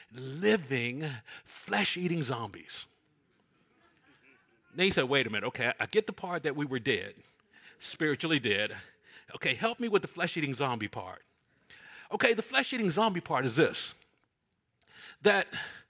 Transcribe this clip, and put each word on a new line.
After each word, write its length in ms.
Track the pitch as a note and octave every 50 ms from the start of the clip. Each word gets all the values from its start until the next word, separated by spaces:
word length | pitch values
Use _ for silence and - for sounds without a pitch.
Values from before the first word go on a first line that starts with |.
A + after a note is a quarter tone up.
| - _ A2
living, 960 | B2 B2+ C3 C3+ D#3 F#3 G#3 G#3+ G#3+ D#3 B2 C3+ B2 A#2 A#2+ B2 C#3 D#3 D3+ C3+ A2+ - - - - -
flesh-eating 800 | - - - - - G3+ G#3 G3+ - - F3 F3+ F3 E3+ E3+ D3
zombies. 640 | A#2 C3 A2+ A2+ G#2 G2 - - - - - - _ _ _ _ _ _ _ _ _ _ _ _ _ _ _ _ _ _ _ _ _ _ _ _ _ _ _ _ - - _ _ _ _ _ _ _ -
Now 100 | C3+ F#3
you 60 | G3
say, 120 | F3+ F3+ C#3
"Wait 240 | B2 C#3 C#3 B2+
a 40 | A2
minute, 160 | G#2 G#2 G2 B2
okay, 220 | - - A#2+ A#2+ - -
I 60 | G#2+
get 220 | - - G#3 G#3
the 80 | - F#3+
part 300 | - - F3+ F3 E3+ C#3
that 120 | D#3 C#3
we 80 | D3 D3
were 140 | C#3 C3 B2+
dead, 360 | A2 C#3 A#2+ F#2 F2+ G2 - - - _ _ _ _ _ _ - - - - -
spiritually 640 | - - - - E3 D#3 C#3+ C3+ - E3 D#3+ C#3+
dead. 340 | A#2 A#2 G2+ G2 G#2+ - - - - - - _ _ - - - - - -
Okay, 180 | - - - C3
help 260 | A#2 E3+ A3+ A#3+ -
me 80 | A#3+
with 140 | A#3 G#3 F#3+
the 80 | - -
flesh-eating 460 | - F3 F3 F3 - F3 D3+ C#3 C3+
zombie 340 | A#2+ D3 C3 A#2+ A2+ G#2+ G2+
part." 340 | - A2+ F#2 F#2 F#2+ - _ _ _ _ _ _ _ _ _ _ - - - - - - - -
Okay, 220 | - A3 - B3 A#3
the 80 | G#3+
flesh-eating 500 | A3+ - C4 C4+ C4 - - B3+ A3 F#3
zombie 300 | D3 F3+ A3 A3+ F#3+ E3+
part 240 | - - D#3+ C3 C3
is 100 | B2+ A2+
this, 380 | C3+ D#3+ - - - - - - - _ _ _ _ _ _ _ _ _ _ _ _ _ _ _ _ - _ - - - - - _
that 260 | - G#3 G3+ F#3+ F3+ - - - - - - - - _